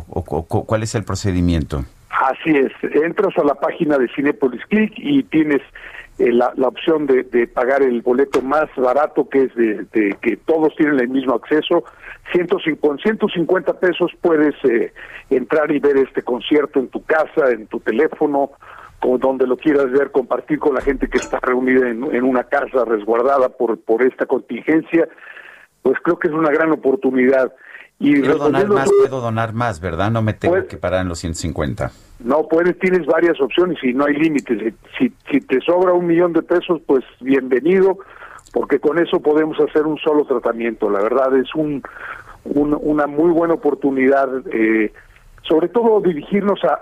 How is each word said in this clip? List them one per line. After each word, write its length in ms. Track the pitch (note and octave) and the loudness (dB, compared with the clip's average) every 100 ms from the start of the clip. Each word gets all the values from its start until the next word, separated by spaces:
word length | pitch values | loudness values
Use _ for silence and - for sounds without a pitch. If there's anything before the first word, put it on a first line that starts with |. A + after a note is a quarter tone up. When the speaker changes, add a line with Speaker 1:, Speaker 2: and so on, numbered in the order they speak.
| E2 | -6
Speaker 1:
o, 120 | - | -8
o, 260 | E2 D2 E2 | -4 -6 -4
o, 160 | G#2+ | -4
cuál 180 | - A2 | -2 -2
es 120 | A2 | -2
el 100 | A2+ | -6
procedimiento? 800 | F#2+ F#2+ G2+ F2+ F2 E2+ C#2 C#2+ C2+ - - | -6 -4 -2 0 2 0 -2 -6 -8 -14 -6
Speaker 2:
Así 480 | - C3 B2+ D#3+ C#3+ | -2 -2 -2 0 2
es, 160 | C3 - - - | 0 -4 -2 0
entras 320 | E3+ E3+ G3 F3 | 0 0 -2 0
a 80 | |
la 100 | C#3+ | 0
página 440 | C3+ D#3+ - D#3 C#3+ | 0 -2 -2 0 0
de 100 | A#2 | 0
Cinépolis 560 | - C#3+ D3+ C3 A#2+ | -2 -2 0 -2 -4
Click 300 | - G#3+ G#3+ - | -2 0 0 -4
y 260 | C#3+ C#3 | -2 0
tienes, 360 | C3 D#3 D3+ C#3 - - - - - - | 0 0 2 0 -4 -20 -20 -20 -12 -2
eh, 140 | B2 | 2
la, 220 | A#2+ B2 - | 2 0 0
la 120 | B2+ | -2
opción 380 | - - D#3+ C#3+ | -2 -2 0 2
de, 160 | C3 | 0
de 220 | B2+ A#2+ A#2 | 2 0 0
pagar 360 | - B2 C#3 | -2 0 2
el 180 | C3+ A#2+ | 2 0
boleto 400 | A2+ B2 C#3 C3+ | 0 0 0 0
más 240 | C3 D3 D3+ - | 0 -2 -2 -2
barato, 500 | B2 C3 D3+ - C3 | 0 2 0 -2 0
que 140 | C3+ | 2
es 120 | B2+ | 2
de, 300 | A#2+ A2+ G2+ - | 2 0 -2 -4
de 240 | A2+ G2+ G2 | 0 0 0
que 160 | A#2 G2+ | -4 -4
todos 360 | - D#3+ D#3 | 0 2 2
tienen 260 | - D3+ C#3 | 2 0 2
el 80 | B2 | 0
mismo 240 | C3+ B2+ | -2 -2
acceso. 500 | A#2 - D3+ - E3+ - - - - - | -2 0 -2 0 -2 -2 -16 -20 -20 -4
Ciento 240 | F3+ E3+ F#3+ | -2 0 -2
cin-, 200 | D#3+ C#3+ | -4 -2
con 180 | D3+ C#3 | -2 0
ciento 300 | G#3+ A3 G#3 | -2 0 -2
cincuenta 500 | F#3 D#3 F#3 - - | -2 0 0 -2 0
pesos 320 | F#3 E3+ F3 - | 0 0 -2 0
puedes, 320 | F3 D#3 D3+ - | 0 2 2 2
eh, 300 | C3 A#2 F#2 - - - - | 0 0 -2 -8 -20 -12 -2
entrar 420 | C3 B2 D#3 D3+ | -2 0 0 0
y 100 | D3 | 2
ver 180 | C#3 C3+ | 2 2
este 240 | - - | 0 -2
concierto 580 | - A#2+ - D3+ C#3 C#3 | -4 -4 0 0 2 -2
en 80 | B2 | -2
tu 160 | G#2+ | -6
casa, 460 | - D#3 D#3 - C#3 | -2 0 0 0 0
en 160 | A2+ G#2+ | 0 -4
tu 120 | A#2 | -8
teléfono, 720 | - A2+ D#3 - D3+ C#3+ C#3 - - - - - | -4 0 0 0 -2 0 -2 -6 -20 -20 -20 -4
con 200 | B2 B2+ | -2 0
donde 260 | C3 C3 B2+ | 0 0 0
lo 120 | B2 | 0
quieras 320 | D#3 C#3+ C3+ | 2 2 2
ver, 220 | C3+ C#3 | 0 0
compartir 460 | C#3+ A#2+ B2 - D3 | 0 -2 -4 -4 -2
con 180 | D3+ B2+ | 0 0
la 40 | |
gente 280 | C#3 C3 C3 | -2 -4 -2
que 100 | - | -4
está 220 | - C3 | -4 -4
reunida 500 | C3 B2+ B2+ C3 B2+ | -2 0 2 2 2
en, 140 | A#2 D3 | -2 -4
en 100 | A#2+ | -2
una 200 | B2+ B2 | 0 0
casa 420 | - C#3+ C3 C3 A2+ | 0 -2 0 -2 0
resguardada 640 | A2 G2+ A#2 B2+ C#3 B2+ | -2 0 0 2 2 0
por, 280 | - A#2 G#2+ | 0 -4 -2
por 220 | - D3 | -2 0
esta 220 | D3+ - | 0 -2
contingencia. 840 | B2+ B2 - A#2 B2 D#3+ - E3+ D#3 - - - - - - _ | -2 -4 -4 -8 0 0 2 0 0 -6 -20 -20 -20 -20 -20 _
Pues 160 | C3 C3 | -2 -2
creo 120 | E3+ E3+ | -2 -2
que 120 | F3+ | -2
es 60 | |
una 180 | D3+ D#3 | 0 0
gran 180 | D3+ D#3+ | 2 2
oportunidad. 840 | D3+ C3+ C3 C3 C3 B2 C3 B2+ - - - - - | 0 0 0 0 2 4 4 0 -4 -20 -20 -20 -2
Y 140 | C#3+ | 2
Speaker 1:
Quiero 240 | C#3+ B2+ D3+ | 2 2 2
donar 220 | D3 C#3 | 2 2
Speaker 2:
respondiendo 140 | G3+ | 2
a 40 | G3+ | 2
Speaker 1:
más, 100 | - | 4
Speaker 2:
tu 80 | - | 4
Speaker 1:
puedo 220 | - C3 | 4 0
donar 320 | A#2 A2+ A2+ | -4 -2 -2
más, 280 | A2 A#2+ E2 | -2 -4 -4
¿verdad? 320 | F2+ D#2+ G2+ | -6 -2 -2
No 100 | A#2 | 0
me 100 | A2 | -2
tengo 220 | - F#3 | 0 0
Speaker 2:
Pues 120 | F#3 - | 0 -2
Speaker 1:
que 100 | F2 | -6
parar 260 | F2 F#2 | -2 -2
en 60 | F#2 | -2
los 100 | E2 | -6
ciento 220 | F2 D#2+ | -6 -6
cincuenta. 500 | E2+ - D2 - C2+ - - - | -6 -4 -4 -4 -8 -10 -20 -10
Speaker 2:
No, 260 | A#2 D3 D#3 | -2 0 0
puedes, 320 | D#3+ F3+ E3 | 0 0 0
tienes 260 | F#3 F3+ | 0 0
varias 360 | D3 E3 E3+ D3+ | 2 2 2 0
opciones 380 | C3 F3 F3+ C#3+ | -2 0 0 0
y 100 | - | -2
no 120 | B2+ | 0
hay 100 | C#3+ | 0
límites. 600 | C#3+ D#3+ C#3+ - A2 A2 - - - | 0 0 0 -2 -4 -4 -8 -10 -4
Si, 160 | B2+ - - | -4 -4 -4
si 120 | - | -2
te 200 | - B2+ | 0 -2
sobra 320 | - F3 F#3 | 2 2 4
un 140 | F3+ F3 | 2 2
millón 280 | E3 F3 | 2 2
de 80 | E3 | 0
pesos, 380 | D#3+ F3 - D#3+ - | 0 0 0 -4 0
pues 160 | C3+ - - | 0 0 -8
bienvenido, 760 | B2+ C3+ B2+ B2+ D3 F#3+ F#3+ F#3+ - - - - - | 0 0 2 0 2 4 2 0 -8 -20 -20 -20 -8
porque 260 | A#2+ A#2+ C#3 | -6 -2 0
con 220 | D3 D#3+ | 0 0
eso 200 | E3 F3+ | 0 0
podemos 380 | D3+ D3+ D#3 D3 | 2 2 2 0
hacer 260 | D3 D#3 | 0 2
un 140 | D3+ D3 | 0 -2
solo 260 | D#3+ D3+ | 0 0
tratamiento. 640 | C#3+ A#2+ A#2+ A2+ A#2 A2 G2+ | 0 0 -2 -2 -4 -2 -2
La 140 | G2+ | 0
verdad 340 | G#2+ B2 C3 C3+ | 0 0 2 2
es 160 | C3 D#3 | 0 -4
un, 260 | D3+ C#3 - - - - - - | -4 -6 -10 -16 -16 -16 -20 -16
un, 340 | - C#3 D3 D3 | -4 -2 0 -2
una 280 | D#3 D3+ D3 | -2 -2 -2
muy 240 | D3 E3+ | 0 2
buena 220 | E3 E3+ | 2 2
oportunidad, 760 | D#3 D3 C#3 C#3 C3+ C3 C3+ C3+ C3 B2 | 0 0 0 -2 2 2 2 0 -4 -6
eh, 400 | A2+ A2 A2 G#2 - - _ - - | -2 0 2 -2 -6 -20 _ -20 -12
sobre 240 | - D#3+ F3 | -2 0 0
todo 340 | A#3+ A#3 G#3+ | 0 2 2
dirigirnos 600 | F#3 D3+ - G3 G3+ F#3+ | 2 -2 -2 -2 0 0
a, 180 | E3 C#3+ | 0 -2